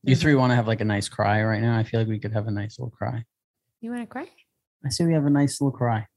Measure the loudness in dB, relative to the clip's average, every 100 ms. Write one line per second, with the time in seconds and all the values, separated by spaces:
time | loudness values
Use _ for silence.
0 | 2 4 4 4 4 2 2 0 0 0
1 | -4 -2 0 2 0 0 0 0 0 -2
2 | -2 -4 -4 -4 -4 -6 -8 -10 -14 _
3 | -6 -6 -10 _ _ _ _ _ -12 -10
4 | -10 -12 -14 _ _ _ _ _ -8 -2
5 | 2 2 4 4 2 0 -2 0 0 0
6 | -4